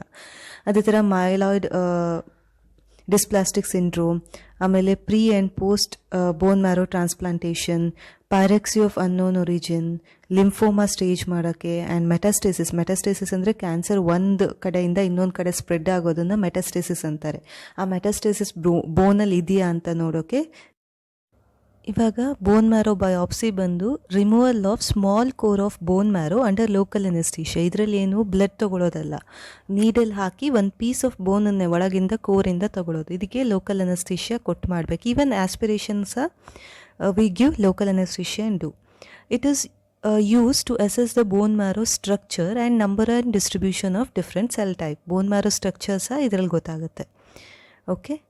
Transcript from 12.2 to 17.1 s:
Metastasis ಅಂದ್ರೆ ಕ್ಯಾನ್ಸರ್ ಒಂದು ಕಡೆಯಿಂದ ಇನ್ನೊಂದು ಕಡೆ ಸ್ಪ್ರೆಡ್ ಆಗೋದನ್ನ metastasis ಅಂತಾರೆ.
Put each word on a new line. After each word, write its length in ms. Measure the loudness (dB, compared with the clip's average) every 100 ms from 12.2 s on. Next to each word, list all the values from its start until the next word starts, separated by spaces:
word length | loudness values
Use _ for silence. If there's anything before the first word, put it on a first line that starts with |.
| 2 2 0 0 -2 -2
Metastasis 600 | -2 -2 -2 -2 -4 -2
ಅಂದ್ರೆ 180 | -2
ಕ್ಯಾನ್ಸರ್ 460 | -2 -2 -4 -2 0
ಒಂದು 500 | 2 2 2 2 0
ಕಡೆಯಿಂದ 480 | -2 -4 -2 0 0
ಇನ್ನೊಂದು 360 | 0 0 0
ಕಡೆ 180 | -2 -4
ಸ್ಪ್ರೆಡ್ 380 | -4 -2 -2 0
ಆಗೋದನ್ನ 420 | 0 0 0 0
metastasis 760 | 0 0 -2 -4 -4 -4 -4
ಅಂತಾರೆ. 680 | -4